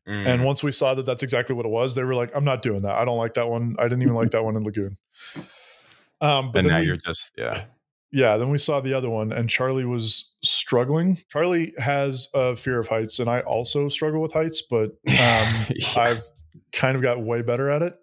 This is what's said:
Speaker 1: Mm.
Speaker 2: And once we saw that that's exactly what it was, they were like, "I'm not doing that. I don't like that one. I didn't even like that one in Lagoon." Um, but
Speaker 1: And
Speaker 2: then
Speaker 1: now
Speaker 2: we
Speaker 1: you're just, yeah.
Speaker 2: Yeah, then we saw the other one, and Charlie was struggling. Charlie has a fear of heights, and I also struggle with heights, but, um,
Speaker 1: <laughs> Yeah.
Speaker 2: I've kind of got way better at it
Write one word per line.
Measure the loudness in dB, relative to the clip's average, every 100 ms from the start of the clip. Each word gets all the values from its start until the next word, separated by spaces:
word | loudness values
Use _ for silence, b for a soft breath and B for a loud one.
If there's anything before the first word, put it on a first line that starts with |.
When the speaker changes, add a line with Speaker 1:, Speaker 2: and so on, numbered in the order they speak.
| -10
Speaker 1:
Mm. | -4 0
Speaker 2:
And | 2 2
once | 0
we | 0
saw | 2 2 0
that | -2
that's | -4
exactly | -2 -2 -2 -2
what | -2
it |
was, | 0 0 0
they |
were | 0 0
like, | -2 0
"I'm |
not | 0 0
doing | -2 -2
that. | -2 0
I | 0
don't | 0
like | -2 -2
that | -2
one. | -2 -2 0
I |
didn't | 0 2
even | 2 2
like | 2
that | 0
one | 0 -2
in |
Lagoon." | -4 -4 -6 -8 _ B B B B B B B B B B -2
Um, | 2 2 0
but | 2
Speaker 1:
And | 4
Speaker 2:
then |
Speaker 1:
now | 2
Speaker 2:
we | 0
Speaker 1:
you're | -2
just, | -4 -2 -2 -4
yeah. | -6 -8 -12 _ _ _ _
Speaker 2:
Yeah, | 2 4 4
then | 2
we | 2
saw | 2 0
the | -2
other | -2 -2
one, | -2 -2
and | -2 -2
Charlie | 0 0 0 -2
was | 0 4 4 2 -4
struggling. | 0 2 2 2 2 2 2 0 -2
Charlie | -2 0 0 -2 -4
has | -2 0 0 0 0
a | 0 0 -2
fear | -2 -2
of | 0
heights, | -2 0 0
and | 0
I | -2
also | -2 -4 -2 -2 -2
struggle | -2 -2 -2
with | -2
heights, | -2 0 -2
but, | 0 0 0
um, | -4 0
Speaker 1:
<laughs> |
Yeah. | 4 4 4 2 -2 -2 -2 0 2
Speaker 2:
I've | 2 0 -6 _ -20 -20 -8
kind | -2 0 2
of |
got | 0 0
way | -2 -2
better | 0 0 0
at | 0
it | -2 -6